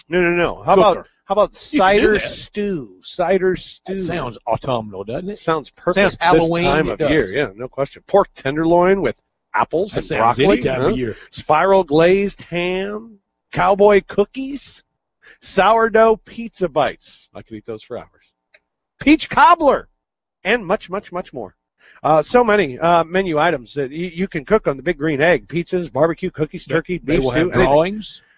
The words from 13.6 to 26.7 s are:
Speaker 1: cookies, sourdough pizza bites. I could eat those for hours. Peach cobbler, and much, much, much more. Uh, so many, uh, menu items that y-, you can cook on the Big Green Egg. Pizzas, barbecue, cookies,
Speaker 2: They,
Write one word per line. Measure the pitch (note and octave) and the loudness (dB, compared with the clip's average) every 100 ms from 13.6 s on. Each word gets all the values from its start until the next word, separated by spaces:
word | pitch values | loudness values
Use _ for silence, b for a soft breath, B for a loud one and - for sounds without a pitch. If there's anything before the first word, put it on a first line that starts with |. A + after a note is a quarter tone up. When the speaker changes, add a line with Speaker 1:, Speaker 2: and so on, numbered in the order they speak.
| F3+ G3 G#3 G3+ - | 0 4 4 4 0
Speaker 1:
cookies, | - G3+ C4 C4+ C#4 - - _ _ _ _ b b | -4 -4 -4 -10 -12 -14 -20 _ _ _ _ b b
sourdough | - - F#3+ A3+ A3+ G#3+ A3+ A3 - | -6 0 2 4 2 4 4 2 -4
pizza | - A#3 - F3 | -16 -14 -6 -4
bites. | C#3+ B2 D#2+ - - _ G2 | -2 -2 -4 -18 -20 _ -20
I | |
could | - A2 | -18 -18
eat | A2 | -14
those | A2 | -16
for | - A#2 | -14 -16
hours. | D#2+ _ _ _ _ _ _ _ _ - | -16 _ _ _ _ _ _ _ _ -4
Peach | C4+ D#4 - | 2 2 2
cobbler, | - D#4 E4+ D4 E3+ - _ _ _ _ _ | 4 4 6 4 2 -2 _ _ _ _ _
and | F3+ A#3+ F3 | -2 -2 -2
much, | G#3+ E3 | -6 -4
much, | F#3+ - | -12 -10
much | F3 - | -12 -10
more. | C3+ F#2+ _ _ _ b b | -12 -14 _ _ _ b b
Uh, | C#3 D#3 | 0 2
so | D3+ B3 | 4 2
many, | A#3+ G#3 D3+ B2 | 4 2 2 0
uh, | E3 F3 | 2 2
menu | D#3+ F#3 F#3+ D3+ | 2 -2 -2 0
items | E3 D3 A2+ | 0 -2 -6
that | C#3+ C3 | -8 -6
y-, | D3+ F3+ | -6 -8
you | E3 G3 | -6 -6
can | E3 C3 | -6 -2
cook | G#3+ E3 | 0 0
on | C#3 | -4
the | |
Big | D3+ D#3 | -4 -4
Green | D#3 C#3 | -2 0
Egg. | D#3+ D3+ G#2 | 2 2 -2
Pizzas, | E3+ E3+ F3+ E3+ | -8 -4 -6 -4
barbecue, | C3 E3 D#3 F#3 | 0 0 0 -8
cookies, | - D#3 F3 | -6 -8 -8
Speaker 2:
They, | - | -4